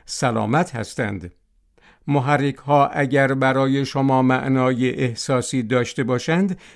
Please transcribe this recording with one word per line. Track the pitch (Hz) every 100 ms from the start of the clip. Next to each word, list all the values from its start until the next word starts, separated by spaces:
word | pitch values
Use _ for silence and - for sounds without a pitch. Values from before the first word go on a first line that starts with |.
| -
سلامت | - 135 113 107 135 175 123
هستند. | 107 - 110 101 85 - _ _ _ _ _ _ -
محرک‌ها | 143 131 143 139 131 - 147 139
اگر | - 139 139 135
برای | 135 135 131 135 139
شما | 135 139 135 131
معنای | 131 131 131 131 127 127 127
احساسی | 135 131 110 - 131 120 131
داشته | 113 123 120 -
باشند، | 123 123 - 165 196 185 -